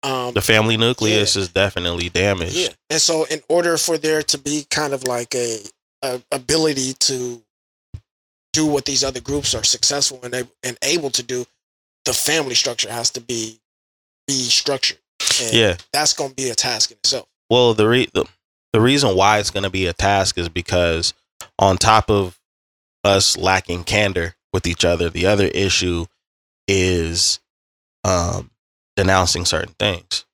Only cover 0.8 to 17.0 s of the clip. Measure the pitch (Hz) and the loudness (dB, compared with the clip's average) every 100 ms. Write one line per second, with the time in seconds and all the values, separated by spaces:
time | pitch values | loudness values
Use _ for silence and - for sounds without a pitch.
0.8 | 117 127 110 107 104 101 92 95 98 92 | 0 0 0 2 0 -2 -2 0 0 0
1.8 | 90 85 87 85 98 98 82 160 180 - | -4 -4 -4 0 0 0 -2 -4 -4 -6
2.8 | _ 156 151 160 156 156 _ 170 170 165 | _ -2 0 0 -2 -4 _ 0 2 0
3.8 | - 160 156 156 151 143 139 151 143 - | -2 -2 0 -2 0 -4 -2 -6 -4 -4
4.8 | 151 139 127 120 120 131 120 113 101 _ | -2 -4 -4 -4 -4 -4 -4 -6 -12 _
5.8 | _ _ 135 127 _ 139 123 156 156 139 | _ _ -8 -8 _ -10 -2 0 0 0
6.8 | 131 131 - 131 123 120 _ _ _ _ | -6 -2 -4 -2 -8 -10 _ _ _ _
7.8 | _ - _ _ _ _ _ 156 156 143 | _ -20 _ _ _ _ _ -2 0 0
8.8 | 135 135 139 127 117 143 139 120 - - | -2 -2 -2 -4 -6 -4 -2 -2 -2 0
9.8 | - 147 143 131 123 123 123 _ 127 120 | 0 0 -2 -4 -10 -8 -8 _ -10 -6
10.8 | 131 170 143 - 120 127 120 _ _ _ | -2 -2 -2 -6 -4 -6 -8 _ _ _
11.8 | _ _ - 123 - 160 139 120 - 117 | _ _ -4 -2 0 0 0 0 -2 -4
12.8 | 104 117 117 127 120 120 110 113 _ _ | -6 -2 -4 -4 -8 -6 -6 -10 _ _
13.8 | _ _ _ _ - 139 123 110 - 135 | _ _ _ _ -6 -4 0 0 0 -2
14.8 | - - _ _ - - 117 113 107 87 | -2 -4 _ _ -2 -2 2 4 4 2
15.8 | - 143 151 - 143 131 131 113 131 113 | -4 -2 0 -2 -4 -4 -4 -2 -2 -2
16.8 | - - | -4 -2